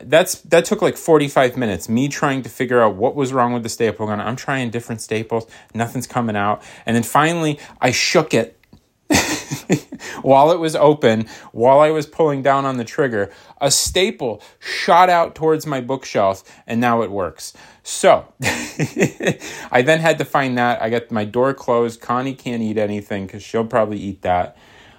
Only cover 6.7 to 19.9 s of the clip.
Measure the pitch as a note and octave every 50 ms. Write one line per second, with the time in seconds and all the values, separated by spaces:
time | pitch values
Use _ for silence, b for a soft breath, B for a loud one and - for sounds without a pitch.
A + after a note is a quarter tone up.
6.7 | B B B - A#2 A#2 A2+ - - C#3+ D3+ D#3+ E3+ E3+ D#3+ D3+ C#3 B B B
7.7 | B B - C3 B2 - - - - F3 D3+ - - A2+ A#2 - _ _ _ _
8.7 | - _ _ _ _ _ _ _ D#4 - - - D#4 - - - D3 - - -
9.7 | F3 D3 - _ C#4+ - - - - - - C3+ C3+ C3+ C#3+ D#3 F3 E3+ D#3+ D#3+
10.7 | D#3 - D3 D3+ D3+ D3+ - A#2 A2 A2 A2 B B B B B - A2 A#2 B2+
11.7 | C3+ C#3+ D3+ D#3 D#3 D#3 D3 - - - E3 D3+ C#3+ C3+ C3 C#3+ C#3 C#3 C#3 C3+
12.7 | C3 B2 A#2 - - - C#3+ B2+ A2+ G2+ G2 G2 B B B B B B C#3 C#3
13.7 | C3+ - - - - F#3 F#3+ A3 A3+ - C#3+ A#2+ G#2 - B B B B - -
14.7 | - - - - F3 F3 F#3 F3+ F3 E3+ E3 E3 - - D#3 D#3+ D#3+ D#3 D3+ D#3
15.7 | C#3+ C3 B2 A#2+ C3+ C3 - - - B2 G2+ F#2+ G2 - B B B B B -
16.7 | A#2 A#2 B2 A#2+ A#2 A#2 A2 F#2 G2+ G2+ F2+ E2 - - - - B B B B
17.7 | B B B - - - - F#3 D3 - - - _ _ C3 - - - - -
18.7 | - - D#3 - - - - - - - - F#3 - - - - - - - -
19.7 | - B2+ B2+ D3+